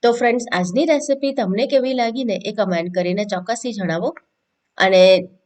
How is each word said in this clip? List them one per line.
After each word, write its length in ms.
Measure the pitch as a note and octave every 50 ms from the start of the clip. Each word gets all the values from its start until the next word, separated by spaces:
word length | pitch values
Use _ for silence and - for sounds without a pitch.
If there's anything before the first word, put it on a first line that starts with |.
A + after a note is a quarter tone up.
| -
તો 60 | A#3 A#3 A#3+
ફ્રેન્ડ્સ, 260 | B3+ A#3+ A#3+ B3 A#3+ - -
આજની 280 | F3+ F3+ F3+ F3 B3+ E4
રેસીપી 420 | E4 D#4 C#4+ D4 - C#4 C#4 C#4 C#4 C4+
તમને 300 | C#4 A3 F#3 F#3+ G#3 B3+
કેવી 260 | - C#4+ C4 B3 C4 C4+ B3+
લાગી 240 | A#3 A3+ A3+ B3+ C4 A#3
ને 60 | G3 F3+ F3+ G#3
એ 20 | G#3+
કમેન્ટ 340 | G#3+ G#3 F#3 F3+ E3+ E3+ F3+ F3+
કરીને 280 | F#3 F3+ F3+ F3+ F#3 G#3 G3+ G3+
ચોક્કસથી 380 | F3+ F3+ F3+ A#3 A#3+ - B3+ A3
જણાવો 340 | G3+ F#3+ E3 D#3+ E3+ G3+ C#4 E4+ - _ _ _ _ _ _ _ _ _ _ _
અને 260 | - F#3 F#3+ F#3+ F#3 F#3 F#3+ F#3 F3+ - - _ _ _